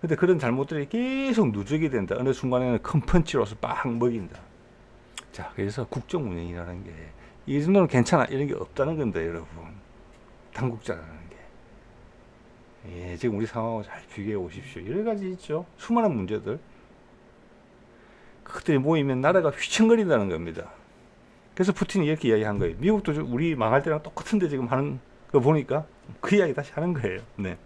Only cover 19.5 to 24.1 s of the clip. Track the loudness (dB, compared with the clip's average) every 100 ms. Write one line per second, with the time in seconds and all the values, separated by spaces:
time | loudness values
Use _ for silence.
19.5 | -2 -4 4 6 6 6 2 2 -2 -4
20.5 | -8 -12 -16 -20 -20 -20 _ -20 -20 -20
21.5 | -2 0 0 0 0 2 2 4 4 2
22.5 | 0 -2 0 2 2 0 -2 -2 -2 0
23.5 | 2 4 4 2 -2 -4